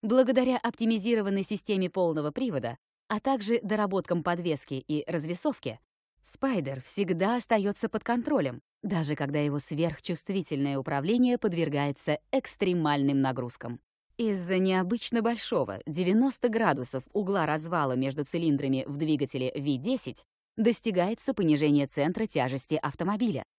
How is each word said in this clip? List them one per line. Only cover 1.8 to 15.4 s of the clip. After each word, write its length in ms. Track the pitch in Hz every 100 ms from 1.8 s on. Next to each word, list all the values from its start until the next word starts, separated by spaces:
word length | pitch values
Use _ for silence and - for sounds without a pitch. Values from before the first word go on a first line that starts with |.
| 180
полного 420 | 190 175 156 151
привода, 460 | 151 254 147 117 123 _ _ _
а 120 | 214
также 380 | - 269 202 233
доработкам 600 | 196 214 208 190 - 175
подвески 640 | 160 175 175 151 - 135 -
и 240 | 151 -
развесовки, 720 | 165 156 175 302 254 - 110 _ _ _ _
Спайдер 600 | - - 269 233 135 135
всегда 540 | - - 190 175 190 240
остаётся 520 | - 226 202 202 226
под 160 | 214
контролем, 560 | - 240 233 285 143 120 _ _
даже 340 | 202 185 147 147
когда 240 | 143 147
его 180 | 147 143
сверхчувствительное 1200 | - 147 165 151 - 170 - 196 160 143 143 139
управление 600 | 135 139 147 240 247 240
подвергается 800 | 214 170 160 143 143 139 - 151 _
экстремальным 920 | 269 - - 190 180 156 147 139 139
нагрузкам. 580 | 135 127 123 - 120 120 _ _ _ _
Из-за 400 | 226 196 170 185
необычно 640 | 190 185 185 233 - 233
большого, 580 | 220 233